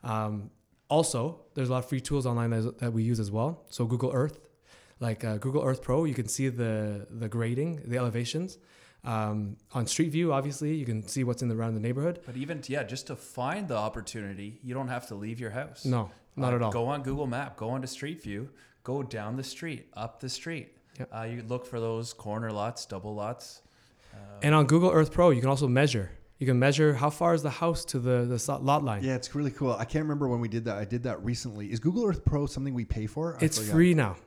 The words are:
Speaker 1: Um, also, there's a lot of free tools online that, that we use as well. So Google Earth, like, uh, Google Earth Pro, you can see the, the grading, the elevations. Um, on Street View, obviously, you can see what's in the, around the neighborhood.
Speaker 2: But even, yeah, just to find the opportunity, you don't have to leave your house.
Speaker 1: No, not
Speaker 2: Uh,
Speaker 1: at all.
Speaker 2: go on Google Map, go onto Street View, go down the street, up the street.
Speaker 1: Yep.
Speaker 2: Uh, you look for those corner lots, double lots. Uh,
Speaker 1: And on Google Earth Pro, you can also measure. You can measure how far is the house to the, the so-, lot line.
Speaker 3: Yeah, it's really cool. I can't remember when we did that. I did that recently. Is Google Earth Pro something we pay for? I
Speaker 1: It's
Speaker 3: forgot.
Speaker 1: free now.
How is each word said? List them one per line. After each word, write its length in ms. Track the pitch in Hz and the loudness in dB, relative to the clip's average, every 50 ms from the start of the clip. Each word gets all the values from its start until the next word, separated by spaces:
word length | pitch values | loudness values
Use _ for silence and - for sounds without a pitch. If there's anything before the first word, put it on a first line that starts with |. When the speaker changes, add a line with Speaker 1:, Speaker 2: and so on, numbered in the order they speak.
| - | -4
Speaker 1:
Um, 460 | 117 110 110 107 107 107 104 101 - _ _ _ _ _ _ _ _ | -2 -2 -2 -2 -2 -4 -6 -8 -10 _ _ _ _ _ _ _ _
also, 520 | 147 156 165 160 - 123 117 151 170 - - _ _ | 4 4 4 4 0 -2 -2 -2 -6 -8 -18 _ _
there's 160 | 143 131 123 | -4 0 0
a 20 | |
lot 120 | 127 127 120 | 0 0 0
of 60 | - | -2
free 120 | - 131 | -4 -4
tools 240 | 123 - 147 143 123 | -2 0 -2 0 0
online 240 | 123 120 117 117 117 | 0 0 2 2 2
that, 300 | 117 113 110 120 - - | 2 2 0 -2 -2 -4
that 140 | 127 120 113 | -4 -2 0
we 100 | 113 110 | 2 2
use 160 | 113 120 110 | 2 2 2
as 100 | 110 98 | 0 -2
well. 320 | 101 110 117 147 170 - - - | 0 0 0 -2 -2 -6 -12 -16
So 160 | - - 120 | -4 -2 0
Google 260 | 110 123 117 123 127 | 0 2 0 0 0
Earth, 280 | - 127 135 151 151 - - - _ _ _ _ - - - - - _ | 2 2 0 0 -2 -8 -20 -20 _ _ _ _ -20 -20 -20 -20 -10 _
like, 260 | 127 117 110 - - | -2 -2 -2 -2 -2
uh, 120 | 113 107 107 | -2 -2 -2
Google 220 | - 131 131 147 127 | -2 0 0 2 2
Earth 180 | 135 131 127 | 2 0 0
Pro, 240 | - - 127 143 165 | 0 0 2 2 2
you 80 | 156 131 | 2 0
can 140 | 123 117 104 | -2 -2 -4
see 200 | - - 135 135 | -2 0 0 0
the, 600 | 120 117 120 113 110 107 107 107 104 101 98 - | 0 0 0 0 0 0 0 -2 -4 -6 -8 -10
the 180 | - 117 113 107 | -8 -6 -6 -4
grading, 540 | 107 117 113 113 120 127 147 170 170 147 135 | -2 0 0 0 0 0 0 -2 -2 -6 -6
the 120 | - 120 127 | -2 -2 0
elevations. 640 | 123 120 107 117 120 117 - 156 175 190 - - - _ - - - - _ _ - | 0 0 0 0 -2 -2 -2 -2 -4 -4 -8 -14 -20 _ -20 -20 -20 -20 _ _ -6
Um, 540 | 127 117 110 107 107 107 107 104 101 101 - _ _ - | -4 -2 0 0 0 0 -2 -2 -4 -6 -10 _ _ -2
on 120 | 131 117 - | -2 -2 -2
Street 220 | - - 160 165 | 0 0 0 2
View, 200 | 143 160 175 165 147 | 2 0 2 2 2
obviously, 400 | 135 135 147 139 - 151 147 160 | 2 0 -2 -4 -4 -2 -2 -2
you 100 | 156 139 | -2 -2
can 200 | 120 113 110 107 - | -2 -2 -4 -4 -4
see 160 | - 139 131 | -2 -2 0
what's 180 | 120 120 120 | 0 0 0
in 60 | 131 120 | -2 -2
the, 60 | 113 | 0
around 180 | 110 113 113 113 | 0 0 -2 -2
the 40 | 110 | -2
neighborhood. 420 | 107 117 123 139 143 170 175 175 - | 0 -2 -2 0 0 -2 -2 -4 -10
Speaker 2:
But 120 | - 123 127 | -12 -8 -8
even, 240 | 139 147 170 147 - - | -6 -6 -6 -8 -6 -4
yeah, 160 | 131 143 127 | -4 -4 -4
just 240 | 101 123 135 - - | -4 -6 -10 -8 -10
to 80 | 123 | -12
find 520 | 113 - - - - 123 131 165 202 208 165 | -12 -12 -14 -8 -4 -4 -2 -2 -4 -4 -2
the 80 | 127 107 | -2 0
opportunity, 840 | 104 110 110 117 104 - - 117 104 98 98 92 101 104 113 - - | -2 -2 -4 -6 -10 -8 -8 -8 -8 -8 -8 -8 -10 -12 -12 -12 -10
you 100 | 123 123 | -8 -6
don't 140 | 131 135 127 | -6 -4 -4
have 200 | 123 123 123 - | -6 -6 -6 -8
to 80 | 110 | -10
leave 240 | 101 104 110 117 117 | -8 -6 -8 -6 -6
your 120 | 123 110 | -8 -6
house. 340 | 101 123 143 147 127 - - | -6 -8 -8 -8 -12 -6 0
Speaker 1:
No, 260 | 139 127 120 107 92 - - _ _ _ | 0 2 2 0 -2 -8 -18 _ _ _
not 180 | - 135 123 123 | -2 0 0 2
Speaker 2:
Uh, 20 | 120 | 2
Speaker 1:
at 40 | 117 | 0
all. 80 | 107 | 0
Speaker 2:
go 140 | 101 120 117 123 | 0 0 0 0
on 160 | 143 147 135 | -2 -2 -2
Google 240 | 131 135 143 147 127 | -4 -4 -2 -2 -2
Map, 300 | 120 127 143 - - - | -2 -4 -6 -6 -8 -8
go 120 | - 113 | -6 -4
onto 180 | 123 135 131 131 | -4 -4 -6 -6
Street 340 | - - - 143 170 170 - | -8 -8 -8 -8 -10 -10 -10
View, 260 | 110 101 101 120 135 - - - _ _ _ _ | -8 -8 -8 -8 -10 -14 -20 -20 _ _ _ _
go 200 | - 127 143 139 | -6 -4 -4 -4
down 320 | 117 - 113 104 107 117 | -6 -6 -6 -6 -4 -6
the 80 | 131 131 | -6 -6
street, 440 | 131 - - - 165 151 113 - _ - | -8 -10 -10 -8 -8 -8 -10 -12 _ -12
up 260 | - 110 117 - - | -10 -10 -10 -10 -10
the 80 | - 131 | -10 -8
street. 480 | - - - 165 165 147 - - _ _ _ _ _ - | -8 -8 -8 -8 -8 -8 -10 -12 _ _ _ _ _ -14
Speaker 1:
Yep. 100 | 127 - - | -14 -10 -10
Speaker 2:
Uh, 80 | 110 113 | -8 -8
you 200 | 113 117 120 117 | -8 -8 -8 -6
look 220 | 110 123 123 123 | -4 -4 -4 -4
for 140 | - - 117 | -6 -6 -4
those 340 | 113 113 113 113 117 117 - | -2 -2 -2 -2 -4 -6 -10
corner 380 | - - 107 104 110 117 113 | -12 -8 -6 -4 -4 -4 -4
lots, 340 | 107 104 101 113 120 - - | -2 -2 -2 -4 -4 -8 -10
double 280 | - 101 95 90 107 107 | -10 -10 -10 -8 -8 -6
lots. 480 | 104 104 107 123 - - - - - _ _ _ _ _ _ _ _ _ - - | -6 -6 -6 -6 -8 -12 -18 -20 -20 _ _ _ _ _ _ _ _ _ -20 -20
Uh, 40 | 104 101 98 104 - | -18 -18 -18 -10 -2
Speaker 1:
And 140 | - 147 151 | 2 6 6
on 100 | 156 147 | 8 8
Google 260 | 127 151 170 175 180 | 8 6 6 8 8
Earth 200 | - 160 156 151 | 8 8 6 6
Pro, 180 | - 170 175 175 | 6 8 8 8
you 100 | 151 120 | 8 8
can 80 | 120 131 | 4 2
also 180 | 139 131 147 131 | 2 4 4 4
measure. 440 | 120 131 143 147 123 113 95 90 - - - - - _ | 6 6 6 4 4 0 -2 -4 -8 -16 -20 -20 -8 _
You 80 | 135 | 2
can 140 | 127 131 123 | 4 6 6
measure 340 | 127 139 139 143 156 151 147 | 6 6 6 6 6 6 6
how 160 | 123 135 151 | 4 2 0
far 240 | 151 - 170 170 170 | 2 4 4 4 4
is 100 | 160 147 | 4 2
the 60 | 151 | -2
house 360 | 123 - 170 165 165 - - | -2 0 0 0 0 0 -4
to 140 | - - 135 | -4 -2 0
the, 260 | 120 127 127 123 120 | 2 4 4 4 4
the 120 | 123 127 117 | 2 0 -2
so-, 200 | - - 139 135 | 0 -2 -2 0
lot 260 | 135 135 143 151 143 | 2 4 4 4 4
line. 200 | 127 107 101 113 | 0 -2 0 0
Speaker 3:
Yeah, 120 | 131 131 | 0 0
it's 180 | 123 - - - | -2 -4 -4 -4
really 160 | 143 147 135 | -2 -2 -2
cool. 200 | - - 147 127 | -2 0 0 0
I 140 | 117 101 113 | 2 0 -2
can't 180 | 117 - 156 156 | 0 0 0 0
remember 240 | 151 147 143 143 131 | 0 0 0 2 2
when 140 | 123 120 | 2 0
we 80 | 120 113 | 0 -2
did 160 | 104 117 113 | -2 -2 -2
that. 100 | 117 104 101 | -2 -2 -4
I 60 | 107 | -4
did 200 | 95 120 120 120 | -2 -4 -2 -2
that 200 | 127 107 78 98 | -2 -4 -2 -2
recently. 480 | 117 120 120 - 127 104 104 104 98 | -2 -2 -2 -4 -8 -8 -8 -8 -6
Is 80 | - 113 | -6 0
Google 260 | 110 156 180 233 240 | 2 2 2 4 2
Earth 200 | 208 175 151 - | 2 0 2 0
Pro 200 | - - 147 147 | 0 2 2 0
something 280 | 135 - 131 135 139 131 | -2 -2 -4 -4 -2 -2
we 100 | 123 113 | -4 -2
pay 240 | - - 110 107 107 | -2 -2 -4 -4 -4
for? 300 | - 151 156 170 165 - | -4 -4 -4 -4 -2 0
I 60 | - | 0
Speaker 1:
It's 120 | 156 151 - | 0 2 0
Speaker 3:
forgot. 140 | 110 107 | -2 2
Speaker 1:
free 220 | 165 160 170 180 175 | 6 8 8 8 8
now. 240 | 156 127 101 90 - - | 6 4 2 -2 -6 -12